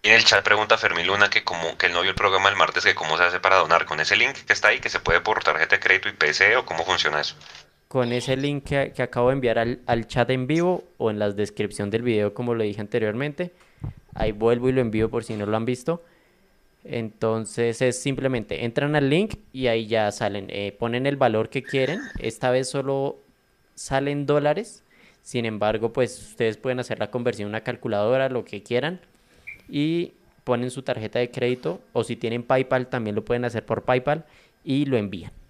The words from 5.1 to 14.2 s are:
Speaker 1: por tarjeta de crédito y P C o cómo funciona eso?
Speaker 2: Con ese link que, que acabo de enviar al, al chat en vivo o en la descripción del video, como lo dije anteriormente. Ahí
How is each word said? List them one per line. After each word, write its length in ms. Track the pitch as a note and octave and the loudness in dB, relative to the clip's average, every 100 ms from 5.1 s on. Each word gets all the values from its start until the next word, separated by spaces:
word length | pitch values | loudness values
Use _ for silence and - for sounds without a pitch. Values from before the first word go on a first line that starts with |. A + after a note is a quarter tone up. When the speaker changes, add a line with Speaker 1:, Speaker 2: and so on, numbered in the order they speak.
| E2+ | 2
Speaker 1:
por 220 | G#2+ A2 | 2 0
tarjeta 320 | - D#2 D#2+ G2+ | 0 0 2 2
de 40 | |
crédito 300 | - F#2+ G#2 | 4 2 0
y 40 | |
P 200 | - D2+ | 0 0
C 220 | - G2 B2 | 4 4 4
o 100 | - | 0
cómo 180 | E2 | -4
funciona 380 | E2+ F2 D2+ D2+ | -2 0 0 0
eso? 140 | C#2+ - - - - _ _ | -4 -8 -20 -20 -20 _ _
Speaker 2:
Con 220 | C3 A#2+ | -2 0
ese 240 | A#2+ C3+ C3 | -2 -2 -2
link 280 | C#3+ C#3+ | -2 -4
que, 280 | - C#3 C3+ - | -2 -2 -2 -4
que 80 | |
acabo 240 | B2 B2+ B2 | -4 2 2
de 60 | |
enviar 260 | C#3 A#2+ A2+ | 2 0 0
al, 220 | A#2 B2+ - | 0 -4 -2
al 220 | A#2 A2 | -2 0
chat 240 | C3 A#2+ | 0 2
en 160 | C3 B2+ | 0 0
vivo 360 | D#3+ F3 F3+ - _ | 0 2 0 -6 _
o 140 | A#2 | -2
en 80 | G#2 | 0
la 100 | G#2 | -2
descripción 640 | G2+ G2+ - G#2+ - G2+ | 0 -4 -4 -6 -4 -4
del 100 | A2+ | -2
video, 320 | A#2+ G#2+ G#2 | 0 2 0
como 220 | G2+ A#2+ A#2 | -2 -4 -2
lo 80 | |
dije 180 | G#2+ G#2 | -2 -4
anteriormente. 720 | G#2 B2 G#2+ A2+ D3 D3 F3+ _ _ _ - - _ | -4 -2 -2 -2 -6 -6 -8 _ _ _ -14 -14 _
Ahí 160 | - | -4